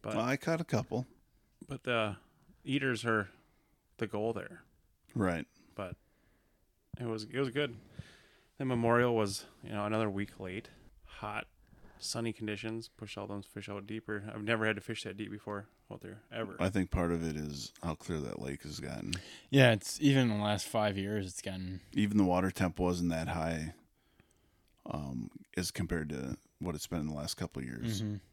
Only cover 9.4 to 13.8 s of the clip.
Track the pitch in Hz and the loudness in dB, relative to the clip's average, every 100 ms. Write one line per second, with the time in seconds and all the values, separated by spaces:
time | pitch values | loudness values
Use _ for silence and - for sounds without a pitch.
9.4 | - - - 107 104 110 110 98 101 - | -10 -16 -8 -2 0 2 2 0 -4 -6
10.4 | 95 95 - - - - - - 107 107 | -8 -8 -10 -20 -20 -20 -20 -10 -8 -6
11.4 | - _ - - - - - 123 117 107 | -8 _ -20 -20 -20 -12 -6 -2 -2 -2
12.4 | 107 104 113 113 113 - 104 - 101 101 | -4 -4 -4 -6 -10 -14 -12 -8 -6 -8
13.4 | 95 - 101 101 | -8 -12 -8 -8